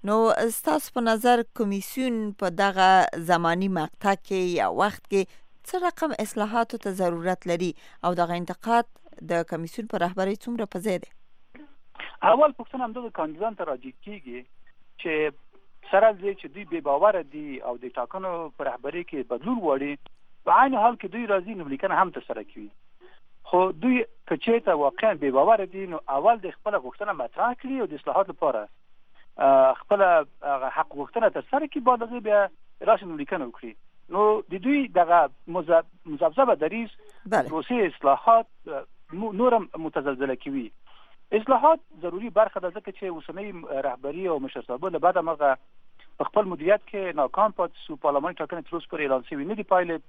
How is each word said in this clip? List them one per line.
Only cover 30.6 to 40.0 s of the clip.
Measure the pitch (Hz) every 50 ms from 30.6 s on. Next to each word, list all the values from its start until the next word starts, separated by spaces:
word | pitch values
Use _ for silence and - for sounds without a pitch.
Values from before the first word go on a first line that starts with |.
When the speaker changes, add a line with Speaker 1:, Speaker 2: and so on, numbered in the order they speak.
| 131 131 113
Speaker 2:
حق | 151 156 - - 143
غوښتنه | - - - 233 220 196 - 165
ترسره | 135 - - 277 311
کړي، | 285 - 302 233 254
بعد | 247 233
هغې | 233 233 247 247 202 214
بیا | 208 208 202 185 - - - - - -
راشي | - 180 226 190 202 180
نوملیکنه | 160 151 143 - 190 180 139 120
وکړي. | - - - 117 107 - - - _ - - -
نو | 170 190 208 214 214 214 - -
د | 170 190 180 254
دوی | 285 294 269 220
دغه | 170 180 175 160 175 170 160 135 - - - - 165
مذ-، | 160 156 156 170 165 165 - - - -
مذبذبه | 170 151 139 170 160 151 - 269 247 202
دریځ | 143 156 - 208 226 233 214 - - - - - - -
Speaker 1:
بله. | 190 190 175 127 120
Speaker 2:
پروسې | 156 160 - - 247 240 208 170
اصلاحات، | - - - 139 139 131 - 233 226 226 226 _ - - - 165
اه، | 156 - - - - - - _
مو-، | 156 180 220 226
نور | 208 190 240 254 233 220
هم | 185 - -
متزلزله | 165 160 156 - 160